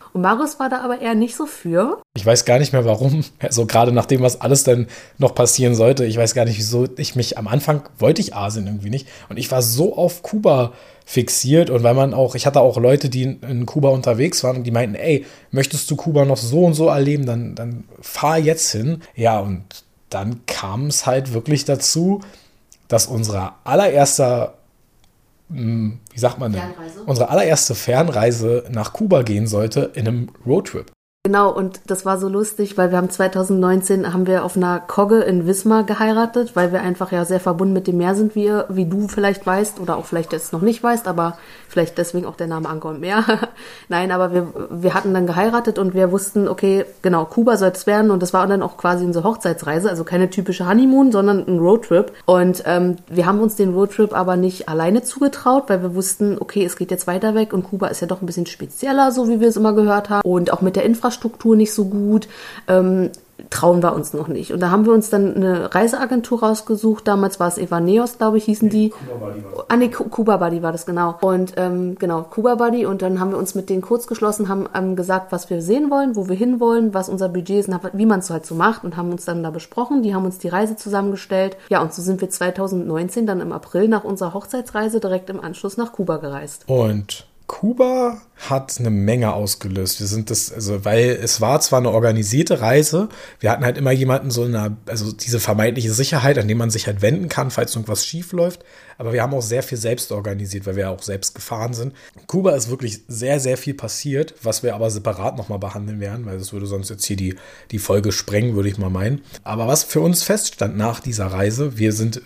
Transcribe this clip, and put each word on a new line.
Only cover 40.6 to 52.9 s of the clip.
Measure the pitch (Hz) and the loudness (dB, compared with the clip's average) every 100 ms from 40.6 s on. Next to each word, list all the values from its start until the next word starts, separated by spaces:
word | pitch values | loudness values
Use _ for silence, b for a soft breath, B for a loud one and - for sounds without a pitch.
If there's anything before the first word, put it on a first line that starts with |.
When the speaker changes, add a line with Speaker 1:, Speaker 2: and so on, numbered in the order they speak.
Speaker 1:
nicht | 202 226 | 0 2
weißt, | 240 233 196 | 0 -2 -2
aber | 170 170 170 B B B | -2 -4 -6 B B B
vielleicht | - 165 - | -2 -2 -2
deswegen | 175 180 180 | -4 -4 -6
auch | 165 | -8
der | 165 | -6
Name | 160 160 | -6 -6
Angkor | 156 156 | -6 -8
im | 156 | -8
Meer. | 175 208 | -2 0
<laughs> | 220 220 - - - - - | 2 0 -2 -10 -20 -20 -4
Nein, | 175 185 | -2 0
aber | 180 185 | 0 2
wir, | 180 175 - - | 0 -2 -8 -10
wir | 170 180 | -2 0
hatten | 190 196 | 2 2
dann | 185 175 | 2 2
geheiratet | 170 214 233 233 208 | 2 2 2 0 0
und | 190 | 0
wir | 185 185 | 2 2
wussten, | 190 190 208 196 | 2 0 0 0
okay, | 180 196 196 - - | 0 2 2 0 -2
genau, | 190 175 | 0 2
Kuba | 160 - 233 220 | 0 2 4 4
soll's | 190 185 - | 2 2 0
werden | 208 214 | 4 4
und | 190 | 4
das | 175 | 2
war | 185 190 | 2 2
dann | 196 | 2
auch | 175 - | -2 -2
quasi | 175 175 180 | -2 0 0
unsere | 170 175 | 0 0
Hochzeitsreise, | 226 180 160 156 156 202 | 0 -2 -2 -2 0 0
also | 170 | -2
keine | 170 180 185 | -2 2 2
typische | 185 185 180 180 | 0 -4 -2 2
Honeymoon, | 214 262 262 269 | 6 6 6 6
sondern | 214 202 196 - | 6 4 2 2
ein | 180 | 2
Roadtrip. | 170 226 - 170 - B - | 6 4 4 2 2 B 4
Und, | 180 180 180 - | 4 4 2 0
ähm, | 175 180 | 0 0